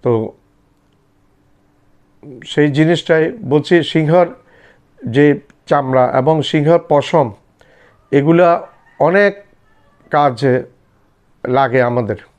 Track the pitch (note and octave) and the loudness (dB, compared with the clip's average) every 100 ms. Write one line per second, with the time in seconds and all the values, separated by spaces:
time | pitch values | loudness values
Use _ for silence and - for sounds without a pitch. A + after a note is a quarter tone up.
0 | B2+ A#2 A2 - _ _ _ _ _ _ | 0 -2 -4 -12 _ _ _ _ _ _
1 | _ _ _ _ _ _ _ _ _ _ | _ _ _ _ _ _ _ _ _ _
2 | _ _ D3 B2+ - - D3+ C#3 D#3 E3 | _ _ -20 -20 -8 -2 0 2 0 0
3 | - D#3+ D#3+ A#3+ F3+ D3 B2+ F3 D3 D#3+ | 0 0 0 -6 -2 -2 2 0 0 -2
4 | D3+ F3 F3 - _ _ _ _ _ _ | 0 0 0 -4 _ _ _ _ _ _
5 | G4 A#2+ D3 D3 _ _ - D3 C3 C3 | -4 2 2 2 _ _ -4 -2 0 0
6 | B2+ C3 C3 D#3+ - D#3 D3 E3+ - D3 | 2 0 0 -2 -2 -2 2 0 0 -2
7 | - E3 B2+ G2 _ _ _ _ _ _ | 0 -2 -2 -6 _ _ _ _ _ _
8 | _ C#3+ C#3+ E3+ F3 E3+ - _ _ _ | _ 0 2 4 4 2 -4 _ _ _
9 | D3 F#3+ G3+ G3+ _ _ _ _ _ _ | 0 2 0 -2 _ _ _ _ _ _
10 | _ D3 D3 A#2 C3+ B2 - _ _ _ | _ 0 0 0 -2 -2 -4 _ _ _
11 | _ _ _ _ B2 B2+ C3+ B2+ A#2+ A#2+ | _ _ _ _ -4 -2 0 0 0 -2
12 | G#2+ G2+ - | -4 -8 -10